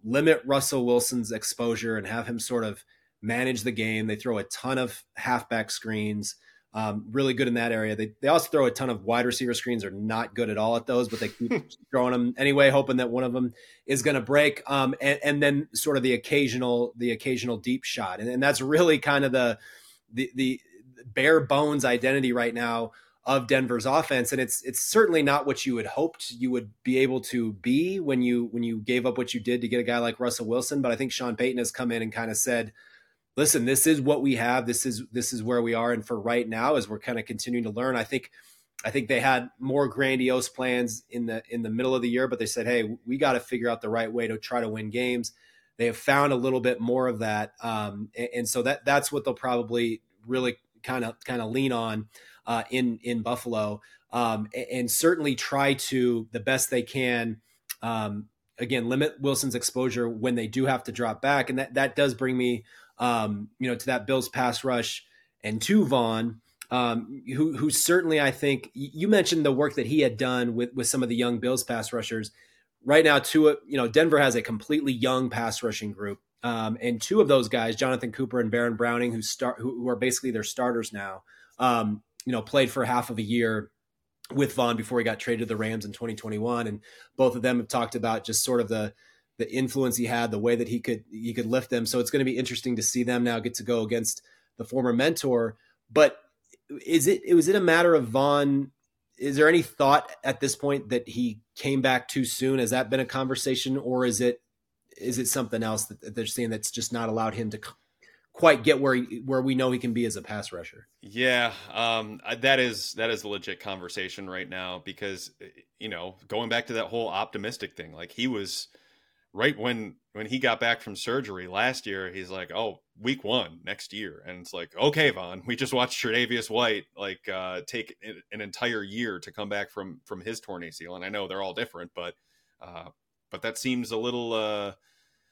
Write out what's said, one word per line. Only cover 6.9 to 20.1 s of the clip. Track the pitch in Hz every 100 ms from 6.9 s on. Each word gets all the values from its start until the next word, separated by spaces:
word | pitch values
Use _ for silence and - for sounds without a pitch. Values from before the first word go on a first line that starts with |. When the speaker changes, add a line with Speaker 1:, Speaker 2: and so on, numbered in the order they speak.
| 104 107
Speaker 1:
really | 127 135
good | 123 123
in |
that | 117 117
area. | 110 110 107
They, | 107 -
they | 139
also | 160 -
throw | 151 123
a |
ton | 123 131
of | 107
wide | 101 120
receiver | 123 120 123
screens, | 113 123 117
are | 98
not | 98 107 110 117
good | 113 110
at | 104
all | 110 117
at | 127
those, | 123 110
but | 113
they | 107
keep | - 120
Speaker 2:
<laughs> | 214 - - _
Speaker 1:
throwing | 131 123
them | 123 120 123
anyway, | 139 139 139
hoping | 139 135 127
that | 120
one | 123
of | 127
them | 127 123 - - - -
is | 135
gonna | 151 139
break. | 113 143 147 143 -
Um, | 139 131 139
and, | 139 143
and | 147 143
then | 143 143 156
sort | - 156 139
of |
the | 127
occasional, | 117 - 147 131 123 127 120 120 117
the | 120
occasional | 110 135 123 123 110
deep | 123 127
shot. | - - 98 92
And, | 117
and | 123
that's | 139 139
really | 135 156 175 151
kind | 147 143
of | 135
the, | 127 120 107 - - - _ _